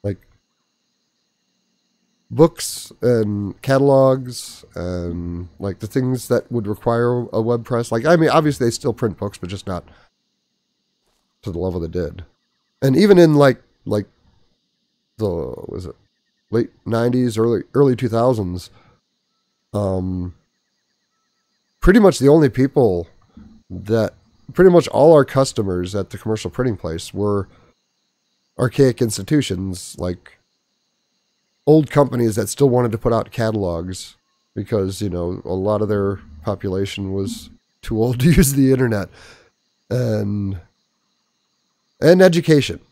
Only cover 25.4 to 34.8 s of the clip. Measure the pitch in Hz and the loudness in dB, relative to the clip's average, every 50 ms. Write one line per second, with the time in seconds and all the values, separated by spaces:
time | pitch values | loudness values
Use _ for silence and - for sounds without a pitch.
25.4 | 135 - - - 107 95 90 90 90 92 101 104 95 - - 104 - 107 110 107 | -2 0 -2 -4 -4 -2 -2 -4 -4 -4 -4 -6 -6 -6 -10 -12 -6 -6 -6 -6
26.4 | - 87 - - 127 127 107 - - 82 80 82 - - - 95 101 104 101 101 | -6 -10 -6 -4 -4 -4 -4 -6 -8 -8 -8 -8 -10 -12 -8 -4 -4 -2 -2 -2
27.4 | 92 - _ _ _ _ _ _ _ _ _ _ _ _ _ _ _ _ _ _ | -4 -8 _ _ _ _ _ _ _ _ _ _ _ _ _ _ _ _ _ _
28.4 | _ _ _ - 127 123 - - 139 131 123 - 127 113 104 - 98 - 151 147 | _ _ _ -4 -4 -2 2 2 2 2 4 0 -2 -4 -4 -8 -4 -2 0 0
29.4 | 131 - 95 90 95 95 92 92 - - - - 87 90 90 - _ - _ _ | 0 -2 -4 -6 -6 -8 -8 -10 -12 -16 -12 -8 -6 -6 -6 -8 _ -20 _ _
30.4 | _ _ _ _ _ _ _ _ _ _ _ _ _ _ _ _ _ _ _ _ | _ _ _ _ _ _ _ _ _ _ _ _ _ _ _ _ _ _ _ _
31.4 | _ _ _ _ _ - 151 160 151 123 - 147 143 123 - 123 120 113 104 104 | _ _ _ _ _ 4 4 4 4 2 2 0 0 2 0 0 0 0 0 -2
32.4 | 104 98 - - 143 139 120 123 123 120 107 110 - 123 113 110 - - - - | -4 -6 0 0 2 2 4 2 0 0 -2 -2 -2 -2 -2 -2 -2 -6 -6 -4
33.4 | 117 110 107 107 98 90 85 82 87 92 92 - - - _ _ _ _ _ _ | -4 -2 -2 -2 -4 -4 -4 -6 -8 -10 -12 -14 -16 -20 _ _ _ _ _ _
34.4 | _ _ _ 101 101 - 117 107 | _ _ _ -12 -8 -4 -2 -2